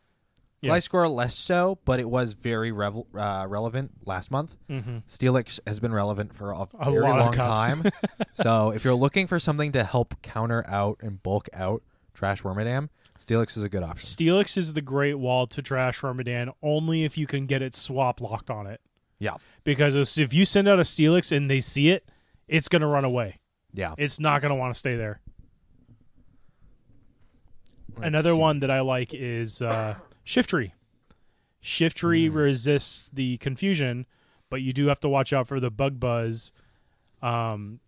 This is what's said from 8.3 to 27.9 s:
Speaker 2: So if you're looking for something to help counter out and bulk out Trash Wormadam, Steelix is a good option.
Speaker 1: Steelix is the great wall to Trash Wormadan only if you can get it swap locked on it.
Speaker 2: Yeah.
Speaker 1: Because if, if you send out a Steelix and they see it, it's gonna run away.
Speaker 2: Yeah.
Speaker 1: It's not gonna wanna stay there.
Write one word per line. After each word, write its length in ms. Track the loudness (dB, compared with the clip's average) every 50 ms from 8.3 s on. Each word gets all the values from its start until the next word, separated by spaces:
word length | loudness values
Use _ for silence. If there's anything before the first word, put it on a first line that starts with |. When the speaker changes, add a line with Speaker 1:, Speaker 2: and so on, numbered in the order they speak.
| -4
Speaker 2:
So 360 | -2 2 2 4 4 4 2
if 140 | 0 0 0
you're 80 | 2 2
looking 320 | 4 2 2 2 2 0 0
for 120 | 0 -2
something 320 | 0 0 0 0 0 0
to 120 | 0 0 0
help 380 | 0 0 0 -2 -2 -4 -16
counter 420 | -14 -10 -6 -4 -2 -2 -2 -2 -2 -2
out 300 | -2 0 0 0 -2 -4
and 200 | -8 -10 -10 -8 -4
bulk 260 | -2 -2 -2 -2 -4 -10
out 280 | -6 -4 -4 -4 -4 _ _ _ _ _ _ _
Trash 300 | -4 -2 -2 -2 -2 -4
Wormadam, 460 | -6 -4 -2 -2 -2 -2 -4 -4 -6 _ _ _ _ _ -14
Steelix 400 | -4 0 2 2 2 0 -2 -6
is 60 | -6
a 60 | -4
good 120 | -4 -4 -6
option. 240 | -6 -6 -6 -6 -6
Speaker 1:
Steelix 480 | -2 0 2 4 4 4 2 2 0 -2
is 160 | -2 -2 -4
the 80 | -6
great 340 | -6 -4 -2 0 0 0 -2
wall 320 | -2 -2 0 2 2 0 -2
to 140 | -4 -8 -8
Trash 380 | -4 -2 0 0 0 -2 -4 -6
Wormadan 480 | -6 -6 -6 -6 -4 -4 -4 -4 -6 -8 _
only 420 | -2 0 0 0 0 0 0 0 0
if 140 | 0 -2 -4
you 80 | -4 -2
can 200 | -2 -4 -2 -2
get 160 | -2 -2 -2
it 100 | -4 -4
swap 460 | -4 -4 -4 0 0 0 0 0 -2
locked 300 | -4 -8 -8 -8 -8 -8
on 160 | -8 -8 -8 -12
it. 120 | -14 -16 _ _ _ _ _ _ _ -6
Speaker 2:
Yeah. 200 | -6 -6 -6 -6 _ _ _ _ -2
Speaker 1:
Because 320 | 0 2 4 4 4 4
if, 220 | 4 2 2 2 0
if 140 | 0 2 4
you 120 | 4 4
send 220 | 6 4 4 6 6
out 100 | 6 6
a 40 | 6
Steelix 520 | 2 2 4 4 6 6 4 4 2 0
and 140 | 0 0 2
they 100 | 0 0
see 280 | 0 -2 0 2 4 4
it, 180 | 4 4 _ _ -20 _ _ _ _ _ _ -2
it's 200 | -2 0 0 2
gonna 200 | 2 2 4 4
run 160 | 2 2 2
away. 340 | 2 0 0 -2 -4 -8 -14 _ _ _ _ _ _ -8
Speaker 2:
Yeah. 220 | -6 -6 -6 -4 -4
Speaker 1:
It's 220 | -4 -4 -2 0
not 220 | 2 2 2 2 2
gonna 120 | 0 0
wanna 200 | 0 -2 -4 -4
stay 200 | -4 -4 -4 -4
there. 260 | -2 -4 -6 -8 -10 -14 -20 -20 _ -20 _ _ _ _ _ _ _ _ _ -20 _ _ _ -20 -20 _ -20 _ _ -20 -20 _ _ _ -20 _ _ _ _ -20 -20 _ _ _ _ _ _ _ _ _ -20 -20 -20 -20 -20 _ _ -18 -16